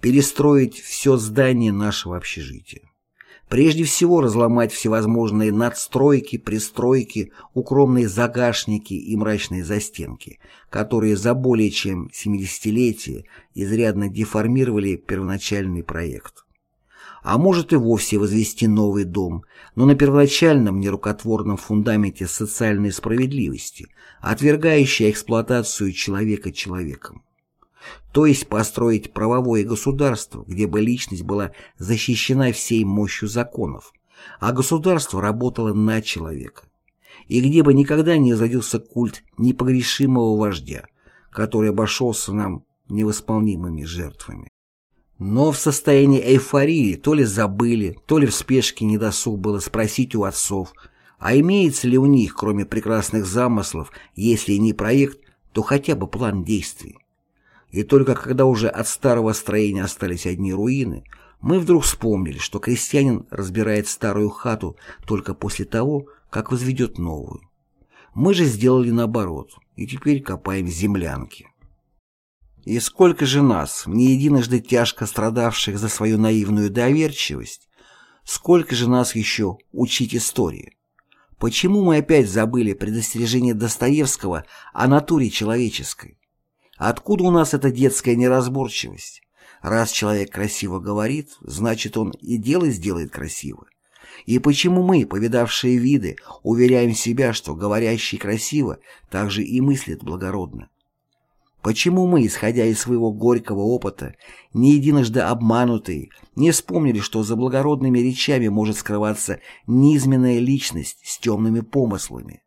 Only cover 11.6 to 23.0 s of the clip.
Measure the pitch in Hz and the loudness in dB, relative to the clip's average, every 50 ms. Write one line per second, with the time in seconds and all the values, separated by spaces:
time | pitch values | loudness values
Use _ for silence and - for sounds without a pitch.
11.6 | 110 104 104 - - 101 95 87 80 69 - - - 104 104 98 95 92 - - | 2 0 0 -2 -4 -4 -4 -6 -8 -10 -12 -8 -4 -4 -2 -2 -4 -6 -10 -8
12.6 | - 107 107 113 127 120 107 - - - 67 - - _ - - _ _ _ - | -4 -2 0 2 2 0 0 -4 -8 -12 -12 -12 -12 _ -20 -20 _ _ _ -8
13.6 | 98 95 107 113 117 110 104 98 101 98 92 - 107 107 - 110 107 113 120 131 | -4 -2 0 0 0 0 0 -2 -4 -4 -4 -4 -6 -4 -2 -2 0 0 2 2
14.6 | 131 123 113 104 101 98 95 - - _ - 95 95 92 95 98 - - 104 101 | 0 0 0 -2 -2 -2 -4 -6 -6 _ -6 -6 -4 -4 -6 -6 -4 -4 -4 -4
15.6 | 98 95 90 87 82 - - 82 85 82 64 53 - - _ - _ _ _ _ | -4 -4 -6 -6 -8 -8 -8 -6 -6 -6 -8 -10 -14 -18 _ -20 _ _ _ _
16.6 | _ _ _ _ _ _ _ - - - - - _ - 98 120 160 190 190 175 | _ _ _ _ _ _ _ -20 -20 -20 -20 -16 _ -2 0 2 4 4 4 2
17.6 | 160 - 170 147 117 113 117 104 - - - 104 101 101 98 110 110 104 - - | 2 2 2 2 4 4 2 0 0 -2 -2 0 0 0 0 0 0 0 -2 0
18.6 | 120 113 107 107 107 104 98 101 101 90 87 101 95 87 82 82 - _ _ - | 2 2 4 4 2 2 2 0 -2 -2 -2 -4 -4 -4 -6 -8 -10 _ _ -20
19.6 | - - _ - 123 139 143 139 143 139 139 143 143 139 143 - - 165 151 143 | -20 -14 _ 4 6 6 6 6 6 4 6 6 6 6 4 4 4 6 6 6
20.6 | 120 104 95 98 98 98 95 101 - 107 104 104 - 107 110 110 107 104 101 98 | 4 2 0 0 -2 -2 -4 -4 -4 -4 -6 -4 -2 -2 -2 -2 0 -2 -4 -4
21.6 | - - 107 107 104 113 104 104 104 98 90 - 95 90 - - 110 104 - - | -4 -2 0 0 2 2 2 2 2 0 -2 -6 -8 -8 -6 -6 -6 -8 -4 -2
22.6 | 120 107 107 98 104 104 92 - | -2 0 0 0 -2 -2 -4 -6